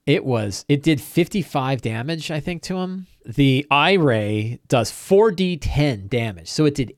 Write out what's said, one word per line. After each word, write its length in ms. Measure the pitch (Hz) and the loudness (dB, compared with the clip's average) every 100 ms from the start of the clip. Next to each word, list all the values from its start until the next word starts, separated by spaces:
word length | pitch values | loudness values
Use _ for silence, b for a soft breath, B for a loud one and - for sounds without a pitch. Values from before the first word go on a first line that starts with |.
| - | 0
It 200 | 143 131 | 0 2
was, 400 | 120 104 98 - | -2 -2 -6 0
it 160 | 143 | 0
did 160 | 147 151 | 2 0
fifty-five 800 | - - 170 208 156 147 131 135 | 0 -2 0 -2 -4 -4 -2 -4
damage, 480 | 120 113 135 165 147 | -4 -6 -6 -8 -6
I 120 | 156 | -6
think, 220 | 143 175 | -6 -8
to 140 | - 185 | -6 -6
him. 300 | 185 185 185 _ - | -6 -8 -14 _ -8
The 400 | 113 139 131 - | 2 4 4 2
eye 240 | 143 156 | 2 4
ray 640 | 196 151 110 104 107 107 120 _ | 4 4 2 0 -2 -2 -6 _
does 240 | 131 117 | 0 0
four 400 | - - 196 220 | -6 2 4 4
D 240 | 175 185 170 | 2 -2 -2
ten 520 | - 135 147 110 98 | -2 0 0 0 -4
damage. 420 | 123 113 90 80 | -4 -4 -8 -8
So 160 | - 151 | 0 2
it 100 | 143 | 2
did 200 | 113 | -6